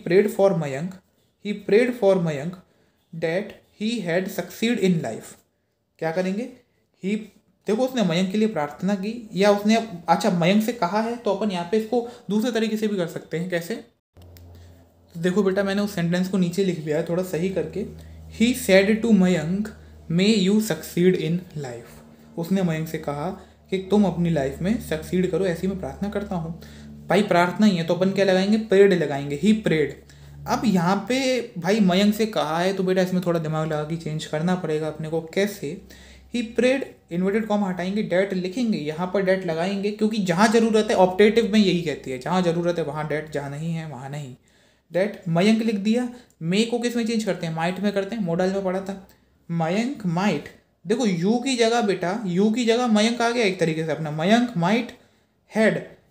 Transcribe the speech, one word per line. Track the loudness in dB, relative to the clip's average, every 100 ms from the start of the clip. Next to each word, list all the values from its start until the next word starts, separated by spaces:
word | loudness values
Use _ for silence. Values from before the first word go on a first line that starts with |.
| 2
prayed | 4 4 4
for | 2 2
Mayank, | -2 -6 -8 -10 _ _ _ _ -8
he | -8 2
prayed | 4 4 2
for | 2 2
Mayank | 0 -4 -8 -10 -16 _ _ _ _
that | -6 -4 -2 -6 -12 _ -8
he | -4 -4
had | -2 -2 -2 -6
succeed | -10 -4 -2 2
in | 2 0
life। | -2 -8 -14 -20 _ _ _ _ _ _
क्या | -4
करेंगे? | -2 -2 -4 -6 -12 _ _ _ _
He, | -4 -4 -6 _ _ _ -2
देखो | 0 0
उसने | 0
Mayank | 0 2 0
के | 0
लिए | 0
प्रार्थना | 0 -4 -4 -2 -2
की | -4 -8 -8 2
या | 4
उसने, | 4 4 2 0 -6 0
अच्छा | 2 2
Mayank | 2 4 4
से | 2
कहा | -2 -2 0
है, | -2 -4
तो | -2
अपन | -2 -2
यहाँ | -4 -2
पे | -2
इसको | 0 -2 -4 -8 -4
दूसरे | -2 0
तरीके | 0 -2 -2
से | -2
भी | -2
कर | -4
सकते | -8 -8 -6
हैं। | -4
कैसे? | -4 -4 -8 -12 _ _ -20 -20 -20 -20 -20 -20 -20 _ _ _ -4
तो |
देखो | 0 2
बेटा | 2 0
मैंने | 0 -2
उस | -2 -2
sentence | 0 0 0
को | 0
नीचे | 0 0
लिख | 0 -2
दिया | -2 -2
है | -2
थोड़ा | -2
सही | -2 -2 -2
करके। | -2 -4 -6 -10 -12 -18 -20 -16 0
He | 0 2
said | 4 6 6 2 4
to |
Mayang, | 6 6 2 0 -4 -6 -10 -20 -16 -4
"May | 2 4 4
you | 4 2
succeed | 2 -4 -4 2 4 4
in | 0 -4 -6 -10
life।" | -10 -10 -16 -20 -20 -20 -14 -10
उसने | -2 0
Mayang | 2 0 -4
से | -6
कहा | -6 -4 -6 -8 -14 _ _
कि | -6
तुम | 2 4 4
अपनी | 2 0
life | 0 0 -2
में | -2 -2
succeed | -4 -8 -2 -2 0
करो, | 0 -2
ऐसी | -2 -4
मैं | -4
प्रार्थना | -8 -8 -6
करता | -6 -6 -6
हूँ। | -8 -10 -16 -20 -20 -16 0
भाई | 2
प्रार्थना | 4 2 2 4 2
ही | 2
है |
तो | 0
अपन | 0 0
क्या | 2 2
लगाएंगे? | 2 2 0
Parade | 4 6 6
लगाएंगे, | 6 0 -4 -6 0
he | 4
prayed। | 4 2 2 0 -4 -20 -20 -20 -14 -4
अब | -2 2
यहाँ | 2 2 0 0
पे | -2 0 -2 -4 -4
भाई | 0 4
Mayang | 4 4 4 2
से | 0
कहा | 0 -2 0
है | 0
तो | 0
बेटा | 0 0
इसमें | 0 0 0
थोड़ा | -2
दिमाग | -2 -2 -2
लगा | -4
के | -4 -6
change | -6 -8 -6
करना | -4 0 -2
पड़ेगा | -2 -2 -4
अपने | -6 -6
को। | -6
कैसे? | -4 -2 -2 -4 -10 -10 -16 -20 -20 -20 -8 -6
He | -4 0
prayed, | 2 2 -4 -12 _
inverted | -4 0 0 0
comma | 0 0
हटाएंगे, | -2 -4 -4 0
that | 0 0
लिखेंगे, | -2 -4 -2 -2 -2
यहाँ | -4 -4 -2
पर | 0
that | 2 0 0
लगाएंगे, | -2 -2 -2 -4
क्योंकि | -2 0 0
जहाँ | 0 4 4
ज़रूरत | 4 4 2 2
है, | 4
optative | 4 6 6 6 4
में | 4
यही | 4 2
कहती | -2 -6 -8
है, | -8
जहाँ | -2 0
ज़रूरत | 2 0 0 -2
है |
वहाँ | -4 -6 -4
that, | -4 -4
जहाँ | -6 -6
नहीं | -6 -6
है | -6 -8
वहाँ | -12 -12
नहीं। | -12 -12 -16 _ _ _ _ _
that | -2 -2 -2 -2
मयंक | 2 4 4
लिख | 2 0
दिया। | 0 0 -2 -8 -20 _
मे | -2 0
को | 0 -2
किस | -2 -2
में | -2
change | -2
करते | -2 -4 -4
हैं? | -2
might | -2 -2
में | -2
करते | -2 -2 -4
हैं, |
modal | -2 0 0
में | 0
पढ़ा | -2 -4
था। | -6 -12 -16 _ _ _ -8
मयंक | -2 0 0 -2 -4 -4
might, | 0 0 0 -4 -18 _ _ -4
देखो | 0 0
यू | 2 2 2
की | 0 2
जगह | 2 2
बेटा, | 0 -2 -2 -4 -2
यू | 2 2
की | 2 2
जगह | 2 2
मयंक | 2 2 2
आ | 0
गया | 2 0
एक | 2
तरीके | 0 0 -4
से |
अपना, | -4 -4
मयंक | -2 2 4 2 0
might | 0 0 -2 -12 _ _ _ _ _ 0
head, | 2 2 -6 -18 _